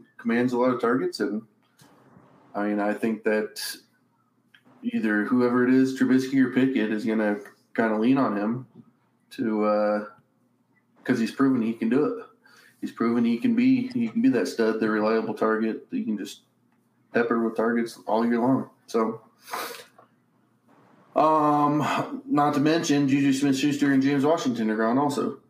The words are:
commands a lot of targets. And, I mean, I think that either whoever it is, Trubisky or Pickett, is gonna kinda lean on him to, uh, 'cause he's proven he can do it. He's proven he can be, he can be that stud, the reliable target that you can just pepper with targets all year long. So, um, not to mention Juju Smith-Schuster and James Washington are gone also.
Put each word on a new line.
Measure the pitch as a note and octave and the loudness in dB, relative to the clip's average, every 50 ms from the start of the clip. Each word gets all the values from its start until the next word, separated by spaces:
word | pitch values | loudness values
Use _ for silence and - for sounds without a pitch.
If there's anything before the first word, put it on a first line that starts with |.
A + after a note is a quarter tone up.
| - _ _ | -10 _ _
commands | - - A#2 A2+ A#2+ B2 B2+ B2 | -8 -4 -2 0 0 0 0 0
a | |
lot | A#2+ B2+ C3 B2+ | 0 0 0 0
of | B2 | 0
targets. | A#2+ A2+ B2 C3 - - - - | 0 0 0 0 -2 -4 -4 -4
And, | G#2 - - A3 - _ _ _ _ _ _ _ - - _ _ _ - - - - _ _ - _ _ - | -4 -4 -4 -6 -8 _ _ _ _ _ _ _ -20 -20 _ _ _ -20 -20 -20 -20 _ _ -20 _ _ -6
I | G#2 G#2 | -4 -2
mean, | G#2 G#2 G#2 | -2 -2 -2
I | G2+ G#2+ G#2 | -2 -2 -2
think | - B2 A2+ A2+ G#2+ - | -2 -2 -2 -2 -2 -2
that | A2 G#2+ G#2+ G#2+ - - - - - - - _ _ _ _ _ _ _ _ _ _ _ _ _ _ _ _ _ _ - - - | 0 0 0 -2 -4 -8 -10 -12 -12 -12 -14 _ _ _ _ _ _ _ _ _ _ _ _ _ _ _ _ _ _ -20 -10 -10
either | A#2+ A#2 A#2 G#2+ G#2+ G#2+ G#2 G#2 | -6 -4 -2 0 0 0 0 0
whoever | - B2 B2 B2 A#2+ B2 B2 B2 | 0 2 2 2 2 2 2 4
it | B2+ C3 | 4 4
is, | C3 C3 C3 - - | 4 4 2 0 0
Trubisky | C3 B2+ C3 C3 C3 - C#3 C3+ | 2 2 2 2 2 0 2 2
or | B2+ A#2+ | 2 2
Pickett, | - B2+ C3 C3 - G#2+ G#2+ G#2+ G#2+ | 2 2 2 2 2 0 0 0 -2
is | G#2 - | -2 -2
gonna | A2+ G#2+ A2 G#2+ G#2 G#2 G2+ - - - _ _ _ - | -2 0 0 0 0 0 -2 -6 -16 -20 _ _ _ -4
kinda | - A2+ A2 G#2+ | -2 0 0 0
lean | G#2+ A2 B2+ C3+ | 2 2 2 2
on | C#3 B2+ A2 G2+ | 2 2 0 -2
him | G2+ G#2 A2 A#2+ C3 C3 - _ - - _ _ _ _ _ _ _ _ _ | -2 -2 -2 -4 -6 -8 -14 _ -20 -20 _ _ _ _ _ _ _ _ _
to, | - - A#2 A2 G#2+ G#2 G#2+ | -10 -6 -4 -2 0 0 0
uh, | G#2 G#2 G#2 G#2 G#2 G#2 G#2 G#2 - - _ _ _ _ _ _ _ _ _ _ _ _ _ _ _ _ _ - | 2 2 2 2 0 0 -2 -4 -8 -16 _ _ _ _ _ _ _ _ _ _ _ _ _ _ _ _ _ -4
'cause | - A#2+ A2 | -2 -2 0
he's | A2+ G2+ | 0 -4
proven | - - C3+ C3+ C3 A#2+ | -2 0 0 2 2 0
he | A2 A2+ A2+ | 0 -2 -4
can | - A2+ A2+ | -2 -2 0
do | B2 C#3+ D3+ | 0 0 0
it. | - - - - - _ _ _ _ - - - - _ - | 0 -4 -8 -12 -18 _ _ _ _ -20 -20 -20 -20 _ -12
He's | - - | -12 -12
proven | - - A#2 A#2 A#2 A#2+ A#2 | -6 -4 -2 0 0 0 0
he | A#2 A#2 A#2 | 0 0 0
can | - A#2+ A2+ | 0 0 2
be, | A#2 B2 C3 C3 B2 C3 | 4 4 4 4 2 0
he | - - A#2+ A#2 | -2 -4 -4 -4
can | A2 - A2+ | -2 -2 2
be | A#2 C3+ | 2 2
that | B2 A2+ F#2 | 2 2 -2
stud, | - - - A2+ A2+ A2 A2 | -2 -2 0 0 0 0 0
the | A2+ G#2+ | 0 0
reliable | G#2+ G#2+ G#2 A2 A2+ A2+ G#2+ A2 G#2+ | 0 0 2 2 0 0 -2 -4 -4
target | - A2 A2 A2 G#2+ A2+ A2 - - - - | -2 0 0 0 0 0 -2 -4 -6 -10 -8
that | - | -6
you | G#2+ A2 | -6 -4
can | A2+ G#2+ | -4 -6
just | F#2 G2 - - - _ _ _ _ _ _ _ _ _ _ _ _ _ _ - | -6 -8 -12 -14 -18 _ _ _ _ _ _ _ _ _ _ _ _ _ _ -2
pepper | A#2 A#2 A#2 A#2 A#2 A#2 | -2 0 0 0 0 0
with | A2 - | -2 -2
targets | - A2 A#2 A#2 A#2 A#2 A#2 - - - | -2 -2 0 0 -2 -4 -4 -8 -12 -6
all | - G#2 A2+ A#2 | -2 -2 0 0
year | A#2 A#2+ A2+ | 0 0 2
long. | A#2 C3 C3+ A2+ G#2+ - _ _ _ | 2 2 2 0 -2 -6 _ _ _
So, | - - A#2 A2 A2 - - - _ _ _ _ - - - - - - - - _ _ - - _ _ _ _ _ _ _ _ _ _ _ _ _ _ _ _ _ _ _ _ _ - | -4 -2 -2 -2 -2 -4 -8 -14 _ _ _ _ -12 -10 -10 -8 -10 -12 -16 -18 _ _ -20 -20 _ _ _ _ _ _ _ _ _ _ _ _ _ _ _ _ _ _ _ _ _ 0
um, | - D3+ D#3 D#3 D#3 D3+ D3+ D3 D3 D3 D3 D3 D3+ B2+ - - - - - C#3+ - - | 2 4 4 4 4 2 2 2 2 2 2 0 0 -2 -2 -2 -4 -4 -6 -8 -12 -6
not | C3+ C3+ D3 C#3+ D3 D3 | -2 0 2 2 2 2
to | C#3 | 2
mention | C#3+ D3+ D#3+ E3+ E3+ D#3 C#3+ C#3+ C#3+ | 2 2 2 2 2 0 2 2 2
Juju | C3 C3+ C#3+ C#3 C#3 C3 | 2 2 2 2 2 2
Smith-Schuster | C3+ C#3+ C#3+ C3 C3+ D3 D3 C3+ - D3 C#3 | 2 2 0 0 2 0 -2 0 0 2 2
and | C3+ C3+ | 2 2
James | C3 C#3 C#3+ C#3 C3 | 2 2 2 2 2
Washington | D3 E3+ E3+ - C3 A#2 A#2 A2 A2 | 2 2 2 0 -2 -2 -2 -2 -2
are | G#2+ | 0
gone | A2 A2 A2+ B2 | 0 0 0 2
also. | C3+ D3 - - - - - - - _ | 2 0 0 -2 -2 -4 -4 -6 -10 _